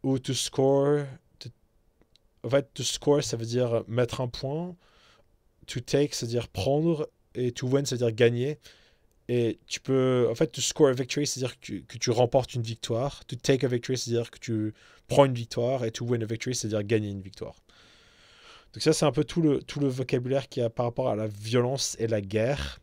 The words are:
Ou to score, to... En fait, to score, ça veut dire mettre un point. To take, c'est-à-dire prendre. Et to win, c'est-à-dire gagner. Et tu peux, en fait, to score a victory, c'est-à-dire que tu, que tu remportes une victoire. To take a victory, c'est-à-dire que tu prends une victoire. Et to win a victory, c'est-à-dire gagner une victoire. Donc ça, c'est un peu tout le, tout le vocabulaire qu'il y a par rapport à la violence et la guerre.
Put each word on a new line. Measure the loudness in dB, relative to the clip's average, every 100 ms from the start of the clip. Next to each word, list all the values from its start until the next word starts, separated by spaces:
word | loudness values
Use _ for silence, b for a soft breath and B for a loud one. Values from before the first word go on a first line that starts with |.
Ou | 0 -2
to | -2
score, | -4 -2 2 4 4 4 2 -2 -14 _ _
to... | -20 _ _ _ _ _ _ _ _ _
En | 0
fait, | 0 0
to | -6
score, | -4 0 2 2
ça | 2 -6
veut |
dire | -2 0 2 0 0
mettre | 0 0 -2
un | -6
point. | -6 -6 -6 -8 -12 b b b b b _ _ _
To | -10 -10
take, | -2 0 0
c'est-à-dire | -2 -4 -4 -4
prendre. | -4 0 2 0 -2 -6 _ _
Et | -4 -4
to | -2 0
win, | 0 0
c'est-à-dire | 0 0
gagner. | 6 4 4 -2 -6 b b b b b _ -2
Et | 0 0 -2
tu | -10 -10
peux, | 0 2 4 4 2
en |
fait, | 2 -2
to | 0
score | -4 4 4
a |
victory, | 4 -2 -2
c'est-à-dire | -2 -4 -6
que | -8
tu, | -12 -12
que | -10 -6
tu | 0
remportes | 4 4 4 0
une | -6
victoire. | -6 -8 -4 -2 -4 -6
To | -14
take | -4 2 2
a | 2
victory, | 0 -2 -4
c'est-à-dire | 0 -2 -2
que | -10
tu | -4 -2 -2 b b b 2
prends | 6
une | 6
victoire. | 4 -4 -2 0 0
Et | -4
to | -4
win | -2 -2
a | -2
victory, | -4 -4
c'est-à-dire | -4 -2 -4
gagner | 2 0 0
une | -8
victoire. | -12 -12 -14 -14 _ B B B B B B B B B B
Donc | 0
ça, | 2
c'est | 4
un | 2
peu | 2
tout | 0 2
le, | 2 2
tout | -2 -2
le | -2
vocabulaire | -2 -2 -2 0 -2 -2
qu'il | -4
y | -2
a |
par | -2
rapport | -4 -2 -2
à |
la | -2
violence | -4 -6 0 2 2 -2 -4 -2
et |
la | -2 -2
guerre. | 0 0 0 -2 -6 -10